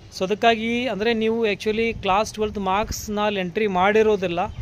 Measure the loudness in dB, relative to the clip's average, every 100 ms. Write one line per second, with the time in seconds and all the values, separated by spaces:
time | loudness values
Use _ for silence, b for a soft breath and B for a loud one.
0 | -16 -6 -4 2 2 2 0 -2 -2 -2
1 | 0 2 0 2 0 0 -2 0 -2 -2
2 | 0 2 0 -2 -4 -2 -2 -2 -2 -6
3 | -6 -2 0 -2 -4 -2 0 2 4 4
4 | 4 2 0 -2 -4 -6